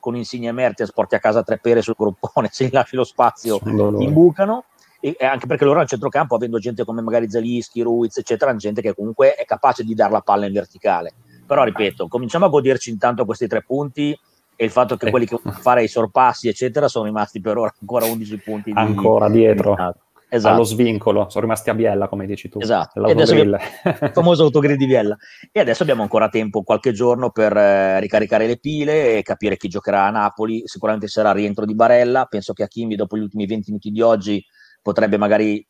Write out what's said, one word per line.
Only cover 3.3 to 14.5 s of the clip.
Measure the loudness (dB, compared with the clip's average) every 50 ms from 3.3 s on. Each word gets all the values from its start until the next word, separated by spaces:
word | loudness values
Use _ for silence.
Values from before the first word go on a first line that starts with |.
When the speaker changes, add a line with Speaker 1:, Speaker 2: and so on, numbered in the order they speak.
| 0 -2 -4 -4 -4 -4
Speaker 2:
Sono | -2 -2 0 0 0 0
loro. | 0 0
Speaker 1:
imbucano, | 0 2 6 6 6 6 6 4 0 0 0 -4 -6 _ _ _ _ _ _ _
e, | -6 -6 -2 0
e | 0
anche | 0 0 -2 -2
perché | -4 0 2 2
loro | 4 4 4
hanno | 2 0
centrocampo, | -2 -4 -4 -2 0 0 0 0 -2
avendo | -2 -2 -2 -4 -4
gente | -4 -4 -6 -6 -6
come | -6 -6 -6
magari | -4 -2 -2 -2 -2 -2
Zielinski, | -2 -4 -2 -2 -4 -4 -6 -6 _ -4
Ruiz, | -2 0 0 0 0 -2 -4
eccetera, | -8 -4 -4 -2 0 0 -2
hanno | -2 -2
gente | -6 -6 -6 -4
che | -4 -4 -6
comunque | -6 -8 -6 0 2 2 2 2
è | 0 -4
capace | -6 -4 0 0 0 0 0 -4
di | -6 -2
dar | 0 0 2
la | 0 0
palla | 0 0 0 0 0
in | -2 -4
verticale. | -4 -6 -6 -12 -6 -2 -2 -2 -2 -4 -8 -14 _ _ _ _ -20 _
Però, | -2 0 2 2
ripeto, | 2 0 -2 -2 -4 -2 -6 -8 -6
cominciamo | -6 -6 -6 -4 0 0 2
a | 2
goderci | 2 2 2 2 0 0 -2 -8
intanto | -6 -2 -2 -2 0 -2 -4
questi | -4 -4 -6 -4
tre | -4 -4 -4
punti | -4 -4 -6 -6 -6 -6 -6 -4 -4 -4 -4 -6 _ _ _ _ _ _